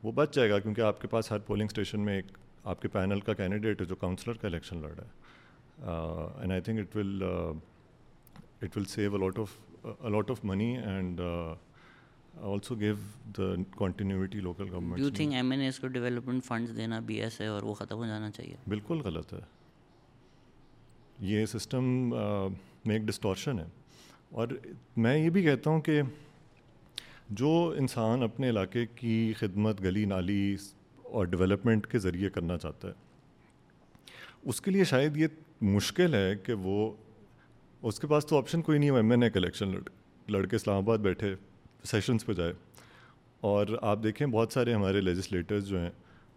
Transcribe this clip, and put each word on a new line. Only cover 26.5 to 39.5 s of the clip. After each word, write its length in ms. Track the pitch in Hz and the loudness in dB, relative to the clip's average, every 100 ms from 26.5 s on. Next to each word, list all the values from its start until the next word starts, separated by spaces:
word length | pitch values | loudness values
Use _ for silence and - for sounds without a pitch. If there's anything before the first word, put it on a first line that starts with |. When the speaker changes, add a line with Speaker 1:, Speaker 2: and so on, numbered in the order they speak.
| - - - - - - - - | -20 -20 -20 -18 -18 -18 -20 -12
Speaker 1:
जो 440 | 104 135 165 170 156 | 0 2 4 2 0
इंसान 460 | 131 - 110 120 | -2 0 2 2
अपने 280 | 117 - 131 | 0 0 0
इलाके 360 | 113 95 120 117 | 2 2 0 -2
की 480 | - 117 113 113 | -4 0 2 2
खिदमत 480 | 107 107 95 107 101 | 0 -2 2 2 2
गली 240 | 95 95 104 | 0 2 2
नाली 520 | 95 90 101 101 98 - - _ - - | 0 0 2 0 -2 -8 -20 _ -20 -8
और 240 | 117 92 | -2 0
development 560 | 87 92 98 120 110 101 | 2 4 4 4 4 4
के 140 | 123 | 0
ज़रिए 300 | 95 87 98 | 0 0 -2
करना 280 | 95 85 87 | -2 -2 -4
चाहता 300 | 80 - 92 | -4 -10 -12
है, 80 | - - - _ _ _ _ - _ _ - - - - - - | -14 -20 -20 _ _ _ _ -20 _ _ -20 -20 -20 -20 -14 -8
उसके 240 | 120 - | -4 0
लिए 140 | 196 180 | 4 6
शायद 320 | 131 147 147 | 6 4 4
ये 120 | 156 - - - | 0 0 -20 0
मुश्किल 520 | 104 101 - - 180 127 | 4 4 2 4 4 6
है 200 | 95 101 | 4 0
कि 180 | - | -2
वो, 460 | 110 92 101 107 104 - - - - - - - - | -2 0 0 0 -2 -18 -20 -20 -20 -20 -20 -20 -8
उसके 240 | 117 - 147 | -6 -4 2
पास 180 | 151 151 | 2 4
तो 80 | 147 | 2
option 240 | 127 165 | 2 -2
कोई 160 | 160 147 | 4 4
नहीं 100 | 143 | 6
है, 60 | |
वो 60 | 131 | 6
एमएनए 300 | 110 120 120 | 6 6 6
का 100 | 98 | 4
इलेक्शन 260 | 87 | 0